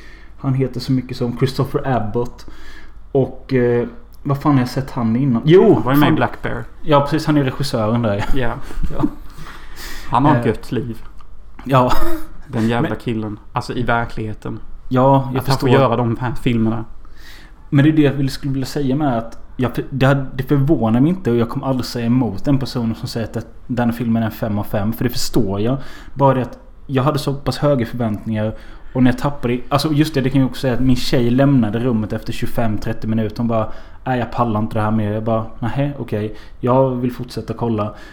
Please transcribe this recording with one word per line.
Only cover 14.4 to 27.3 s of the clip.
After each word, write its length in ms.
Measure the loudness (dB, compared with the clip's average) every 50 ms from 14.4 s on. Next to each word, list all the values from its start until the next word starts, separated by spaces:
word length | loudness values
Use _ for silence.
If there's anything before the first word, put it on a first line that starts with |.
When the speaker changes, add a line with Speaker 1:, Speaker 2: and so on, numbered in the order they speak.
| -8 -10 -10 -8 -8 -10 -10 -8 -4 0
Speaker 1:
Ja, 400 | 2 4 6 6 6 4 2 0
jag 60 | -2 -2
Speaker 2:
Att 80 | 0 2
han 100 | 2 2
får 80 | 4
Speaker 1:
förstår. 20 | 4
Speaker 2:
göra 280 | 4 6 4 4 2
de 200 | 2 0 0 -2 -2
här 120 | -2 -2 -2 0
filmerna. 420 | 0 0 2 2 2 2 0 -2 -4 -8 -12 -14 -14 -14 -14 -14 -16 -16 -18 -18 -18 -20 -20 -20 -6 0
Speaker 1:
Men 140 | 4 4 6
det 60 | 6
är 20 |
det 100 | 6 6
jag 100 | 4 4
vill, 180 | 2 0 -2 -2
skulle 220 | -4 -4 -6 -4
vilja 140 | -4 -4 -4
säga 300 | -4 -4 -2 -2 0 0
med 220 | 0 0 0 0 -2
att 200 | -4 -6 -8 -12 -12 -10 -6
jag 180 | -4 -4 -2 -2
för-, 100 | -4 -6 -4
det 160 | -2 2 4
hade, 200 | 4 4 2 0 -4 -6
det 80 | -6
förvånar 580 | -2 0 2 2 4 4 2 2 2 2 4 4
mig 80 | 4 2
inte, 220 | 2 0 0 0
och 60 | 2
jag 120 | 2 2 0
kommer 180 | -2 -4 -4
aldrig 180 | -2 -2 -4 -4
säga 220 | -6 -6 -4 0
emot 380 | 0 2 2 2 0 -2 -2 0
den 140 | 2 2 2
personen 360 | 0 -2 -4 -4 -4 -4 -4
som 140 | -4 -6 -6
säger 180 | -6 -6 -6
att 60 | -6
det, 120 | -6 -8 -8 -10 -14 -14 -10
den 260 | -6 -2 0 0 0
filmen 300 | 0 -2 -2 0 0 0
är 40 | 0
en 60 | -2
fem 260 | -4 -4 -4 -4 -2 -2
av 60 | -2
fem, 280 | -2 -2 -2 0 -2
för 120 | -2 0 -2
det 60 | 0
förstår 500 | 0 0 0 2 2 2 2 2 0 0
jag. 160 | 0 0 0 -2 -4 -8 -12 -12 -14 -10 -2
Bara 200 | 2 4 4 4
det 80 | 2
att 160 | 0 -4 -8 -12 -18 -20 -20 -16 -8
jag 160 | -4 -2 0
hade 160 | 2 2 0 0
så 160 | -2 -4